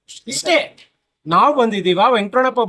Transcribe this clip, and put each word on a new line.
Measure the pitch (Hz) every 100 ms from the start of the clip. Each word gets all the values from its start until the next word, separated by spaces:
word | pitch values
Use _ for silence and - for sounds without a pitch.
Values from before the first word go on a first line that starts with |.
| _ - -
ಇಷ್ಟೇ. | 269 320 320 - - _ _ _ _ 151
ನಾವು | 170 254 285
ಬಂದಿದ್ದೀವಾ? | 233 202 180 180 233
ವೆಂಕಟರಮಣಪ್ಪ | 233 202 247 254 247